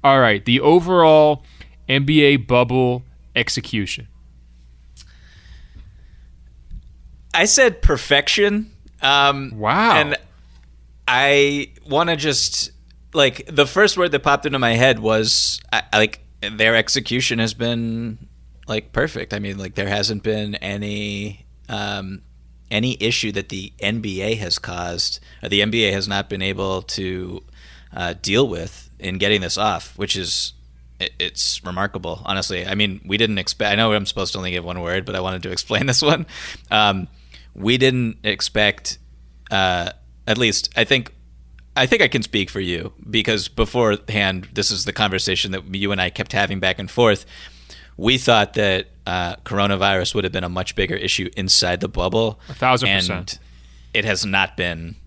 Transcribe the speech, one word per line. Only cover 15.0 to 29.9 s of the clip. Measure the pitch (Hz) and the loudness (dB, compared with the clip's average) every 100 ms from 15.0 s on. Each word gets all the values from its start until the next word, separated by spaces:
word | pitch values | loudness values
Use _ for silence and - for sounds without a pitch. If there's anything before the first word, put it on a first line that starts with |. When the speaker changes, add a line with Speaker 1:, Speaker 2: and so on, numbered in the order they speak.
| 107 110 110 - - - - | 2 2 2 0 0 -4 -4
Speaker 2:
I, | 110 - | -4 0
I, | 107 | 2
like, | 107 - - - | 2 -2 -20 -10
their | 104 107 110 113 | -10 0 2 4
execution | 113 139 113 120 123 117 | 2 -2 -2 -2 0 0
has | 113 | -2
been, | 110 117 117 117 113 117 110 - - - - - | -2 -4 -4 -4 -6 -8 -10 -16 -20 -20 -20 -6
like, | 107 - | -6 -4
perfect. | - 151 - 90 | -4 -2 -4 -8
I | 101 | -8
mean, | 101 98 | -8 -8
like, | 95 - | -10 -6
there | 98 | -4
hasn't | 101 104 104 | -2 -2 -4
been | 110 107 104 101 | -2 -2 -4 -6
any, | 95 101 104 104 104 101 104 98 - - - | -6 -6 -6 -6 -6 -6 -8 -12 -20 -20 -12
um, | 107 101 101 95 95 - - - - - | -8 -6 -8 -10 -12 -16 -20 -20 -20 -6
any | 107 123 123 | -2 -2 -2
issue | 107 113 110 | -2 -2 -4
that | 98 95 | -6 -8
the | 95 98 - | -10 -12 -6
N | 101 113 | -4 -4
B | 110 92 | -6 -4
A | 101 110 | -4 -4
has | 92 - | -4 -6
caused, | - 87 87 87 - - - - | -6 -8 -6 -4 -4 -6 -14 -14
or | - | -2
the | 101 | 0
N | 107 | 2
B | 113 107 | 2 2
A | |
has | 98 98 | 0 -2
not | 98 101 | -4 -4
been | 98 | -6
able | 95 95 98 95 | -4 -4 -4 -4
to, | - - 95 92 92 90 - - - - - | -6 -8 -6 -6 -8 -12 -16 -20 -20 -20 -16
uh, | - 87 87 | -8 -8 -6
deal | - 104 131 | -2 2 2
with | 85 82 - - - | -2 -10 -14 -20 -10
in | 95 92 | -8 -2
getting | 101 104 | 0 0
this | 87 95 | 0 -2
off, | 107 87 - | -2 -2 -8